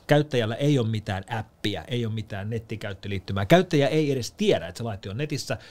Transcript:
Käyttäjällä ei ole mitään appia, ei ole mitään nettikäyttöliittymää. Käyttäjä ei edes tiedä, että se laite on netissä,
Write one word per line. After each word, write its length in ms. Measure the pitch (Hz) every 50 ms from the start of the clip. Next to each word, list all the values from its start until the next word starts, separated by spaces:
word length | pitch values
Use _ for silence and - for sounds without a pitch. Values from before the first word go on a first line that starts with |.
| -
Käyttäjällä 480 | - 147 147 151 151 - 123 113 107 117
ei 240 | - 143 147 147 131
ole 100 | 113 110
mitään 360 | 113 107 101 - 98 95 95 -
appia, 540 | 120 110 110 - _ _ - 107 101 82 -
ei 220 | - 127 120 117
ole 80 | 110 107
mitään 360 | 113 107 - - 98 98 110
nettikäyttöliittymää. 960 | 117 110 113 - 113 98 - 101 98 - - 104 101 95 - - 101 98 101
Käyttäjä 420 | 98 170 180 190 - - 147 139 135
ei 240 | 156 156 156 143 135
edes 200 | 131 113 - -
tiedä, 360 | - 208 208 147 90 82 87
että 100 | 90 -
se 60 | 117
laite 260 | 117 101 95 - 104
on 60 | 95
netissä, 420 | 120 151 156 151 123 - - 123 - - -